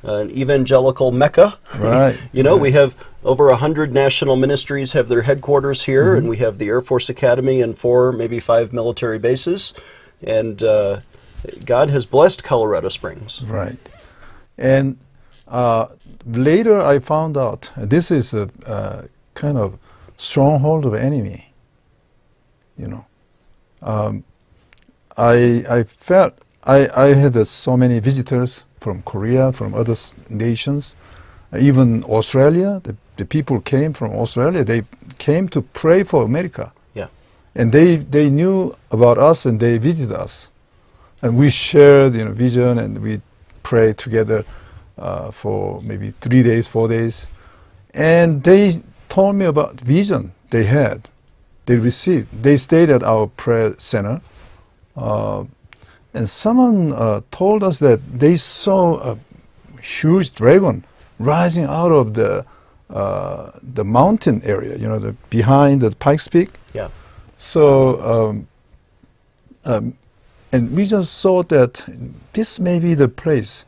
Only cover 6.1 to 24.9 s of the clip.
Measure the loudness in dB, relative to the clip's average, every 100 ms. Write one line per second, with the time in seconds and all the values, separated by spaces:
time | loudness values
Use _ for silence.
6.1 | 2 0 -2 -4 -4 -4 -4 -2 -4 -4
7.1 | -2 0 0 0 0 -2 -2 0 2 2
8.1 | 0 -6 -6 0 0 0 -4 -6 -4 -6
9.1 | -4 -2 -2 -4 -4 -6 -8 -20 -20 _
10.1 | _ -4 -4 -4 -4 0 2 0 -4 -10
11.1 | _ _ -16 -16 -16 -2 0 2 0 0
12.1 | 4 4 2 -4 -2 0 -2 -4 -10 -14
13.1 | -14 -18 -16 -10 -8 -10 -12 -20 -20 -20
14.1 | _ -20 -20 _ -6 0 2 0 -6 _
15.1 | _ _ _ _ -2 0 0 -2 -10 -20
16.1 | -20 -8 -2 2 2 2 2 2 0 0
17.1 | -4 -2 -4 -4 -6 -16 -12 0 0 0
18.1 | -2 -2 -6 -8 _ -12 -10 -10 -12 -18
19.1 | _ _ -8 -4 -2 -4 -8 _ _ -20
20.1 | _ -4 2 2 2 0 0 -2 -2 -2
21.1 | -4 -6 -12 _ _ _ _ _ _ _
22.1 | _ _ _ _ _ _ -16 -14 -14 -18
23.1 | _ _ _ _ _ _ _ -8 -6 -6
24.1 | -8 -14 _ _ _ _ _ _